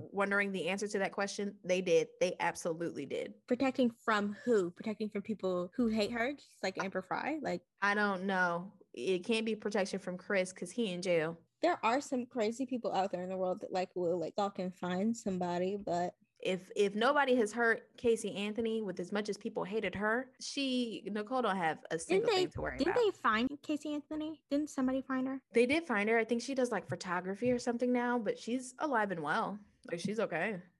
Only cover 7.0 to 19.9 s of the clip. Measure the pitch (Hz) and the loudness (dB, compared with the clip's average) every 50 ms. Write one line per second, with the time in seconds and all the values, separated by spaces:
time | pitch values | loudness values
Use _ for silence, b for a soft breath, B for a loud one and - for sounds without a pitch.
7 | 185 - 165 - - - 311 311 254 180 180 175 _ _ _ - 196 202 202 208 | -4 -2 -2 -2 0 -2 -2 -2 -2 -2 -4 -4 _ _ _ 0 2 2 4 4
8 | 208 202 196 180 190 196 190 185 180 175 175 175 180 202 - - - _ - - | 2 2 2 0 0 0 2 4 4 4 2 -2 -4 -8 -14 -18 -20 _ -10 -4
9 | 120 180 185 180 180 - 226 226 220 220 214 214 - 208 208 214 185 196 - 190 | 0 0 0 0 2 0 0 0 2 0 -2 -2 -2 -2 0 0 0 0 -2 -6
10 | - 185 180 180 - - 208 190 185 185 - - 185 170 - 240 233 196 180 175 | -6 -6 -8 -8 -4 0 0 0 0 0 -4 -10 -10 -8 -2 -2 -2 -2 -2 -2
11 | 175 180 175 165 156 165 170 - - _ _ - - 339 339 - - 220 240 285 | 0 2 4 4 4 2 -2 -6 -14 _ _ 0 0 0 2 2 2 2 2 2
12 | 285 - 277 247 240 247 - 254 208 214 233 233 269 247 262 240 - 196 - 190 | 0 0 -4 -4 -4 -4 -2 0 0 0 0 -2 -4 -4 -4 -4 -2 0 0 2
13 | 185 196 - 180 180 185 190 185 185 185 180 214 - - - 185 185 - - 185 | 0 0 0 -4 -4 -4 -2 0 0 0 0 -2 -4 -4 -2 -2 -2 -2 -2 -2
14 | 180 165 175 175 160 - - - 202 202 - - 185 185 180 - - 180 180 180 | 0 2 2 2 0 -2 -2 0 -2 -2 0 -2 -4 -4 -4 -4 -4 -2 0 0
15 | 202 226 233 226 - 208 190 180 180 175 175 175 180 185 208 202 196 - 170 175 | 2 0 0 -2 -2 -4 -2 0 0 0 0 0 0 0 -2 -2 -2 -2 0 0
16 | 180 175 - _ _ _ _ - - - 185 180 - - - 208 202 196 202 208 | 0 -2 -4 _ _ _ _ -6 -2 -2 -2 -2 -4 -6 0 2 2 2 2 2
17 | 226 262 294 294 277 262 247 254 214 208 208 240 240 226 220 - - _ _ - | 4 4 4 4 6 6 6 4 4 2 2 2 4 4 2 2 -2 _ _ -2
18 | - 240 226 220 - 196 - 190 202 208 214 240 226 220 220 226 220 190 180 190 | 2 2 2 2 2 -4 -4 -4 -4 -4 -2 -2 -2 0 0 -2 -2 -4 -4 -6
19 | 180 185 202 202 214 214 196 202 - 226 208 185 170 180 208 220 202 185 | -6 -4 -2 -4 -2 -2 -4 -4 -6 -6 -4 -4 -4 -2 -4 -2 -4 -2